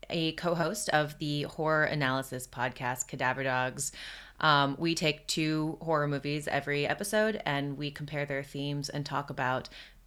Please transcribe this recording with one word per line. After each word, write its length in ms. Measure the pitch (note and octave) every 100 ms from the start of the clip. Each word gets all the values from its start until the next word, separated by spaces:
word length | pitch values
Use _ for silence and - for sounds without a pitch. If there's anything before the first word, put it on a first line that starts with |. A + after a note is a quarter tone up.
| -
a 220 | E3+ D#3+
co-host 560 | D#3 F3 E3+ D#3+ A3 -
of 280 | D3+ D3 D3
the 260 | D3+ D3
horror 420 | C#3+ - D#3 D#3 D#3
analysis 600 | D3+ C3 C3 C3 B2+ -
podcast, 600 | - B2+ - B2 B2+ -
Cadaver 340 | C#3+ B2+ C3
Dogs. 500 | C3 B2+ B2+ C3+ - - - - - -
Um, 360 | D#3 C#3+ C#3 C#3
we 160 | E3+
take 320 | E3 D#3 D3+ -
two 500 | - D#3 D#3 D#3 D#3
horror 280 | D#3 D#3 D3
movies 420 | C#3+ C#3+ D3 D3
every 360 | C#3+ C#3+ C#3+ C#3+
episode 560 | D3+ G3+ G#3+ A3 G#3 -
and 320 | C#3+ C#3+ C#3
we 140 | D3
compare 340 | C#3+ C#3+ C#3+ C#3+
their 180 | C#3
themes 460 | C#3+ C#3 C#3+ C#3+ C#3
and 160 | D3 C#3+
talk 240 | C#3 C#3+
about 400 | C#3 B2+ C3 - - - -